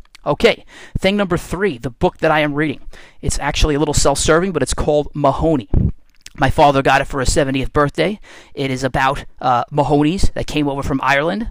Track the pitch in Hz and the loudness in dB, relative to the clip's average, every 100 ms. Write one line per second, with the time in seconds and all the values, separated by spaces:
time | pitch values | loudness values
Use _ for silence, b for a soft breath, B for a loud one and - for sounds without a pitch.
0 | - - - 147 226 - - B B - | -16 -10 -6 0 0 0 -8 B B -4
1 | 190 202 196 170 - 170 202 123 127 - | -2 0 -2 -2 -4 -4 -4 -4 -10 -2
2 | 180 - 160 156 151 143 156 - - B | -2 0 0 2 0 -2 -4 -4 -12 B
3 | B B - - 139 - 156 143 151 143 | B B -4 -2 -2 0 2 2 0 2
4 | 151 139 - 160 196 160 127 - - 147 | 2 0 2 2 2 -2 -4 -2 0 0
5 | 143 147 139 135 160 151 - - - - | -2 -2 0 0 0 -2 0 0 0 -4
6 | - - - - 135 - 147 135 135 135 | -14 -20 -20 -2 0 4 4 4 4 2
7 | 139 147 123 - 135 135 123 151 143 - | 0 -2 0 2 0 0 -2 0 0 0
8 | 165 214 B B B - 135 131 131 143 | -4 -4 B B B -6 -4 -2 -2 0
9 | 135 143 - - 131 123 - 147 139 147 | 0 0 -8 -6 0 0 0 -2 2 2
10 | 151 190 - - 120 151 143 139 131 135 | 2 2 2 2 -4 -2 -2 -4 -4 -2
11 | 127 139 160 202 226 | 0 0 0 -4 -6